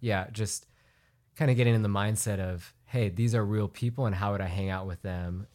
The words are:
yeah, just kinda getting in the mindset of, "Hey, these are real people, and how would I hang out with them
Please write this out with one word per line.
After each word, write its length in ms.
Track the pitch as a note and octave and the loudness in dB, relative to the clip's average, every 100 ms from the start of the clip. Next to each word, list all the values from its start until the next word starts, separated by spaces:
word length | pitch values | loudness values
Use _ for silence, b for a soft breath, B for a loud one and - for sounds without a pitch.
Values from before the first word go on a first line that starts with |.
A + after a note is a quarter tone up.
yeah, 280 | A#2 G2 F#2 | -2 -2 -2
just 360 | G#2+ G#2 - - b b b b b b - | -6 -4 -6 -12 b b b b b b 0
kinda 180 | D3+ | 2
getting 200 | B2 A#2+ | 4 6
in 80 | A2+ | 4
the 60 | G#2+ | 4
mindset 500 | G2+ G#2 A2 A2 G2 | 2 2 0 0 -2
of, 360 | F#2 F2+ - _ | -2 -6 -10 _
"Hey, 240 | _ B2+ G#2 | _ 0 0
these 260 | F2+ A#2 | 2 2
are 100 | A2+ | 2
real 240 | G2+ G#2+ G2+ | 2 0 -2
people, 380 | - A#2+ A#2+ A#2+ | -2 -4 0 0
and 80 | F#2 | 0
how 160 | G2+ | 0
would 80 | G2+ | 0
I 60 | F#2 | -2
hang 220 | F#2+ F#2+ | -2 -2
out 160 | F#2+ F#2+ | -4 -6
with 160 | F2 | -8
them 440 | G2 F2+ F2 F2 G#2 | -6 -4 -4 -6 -8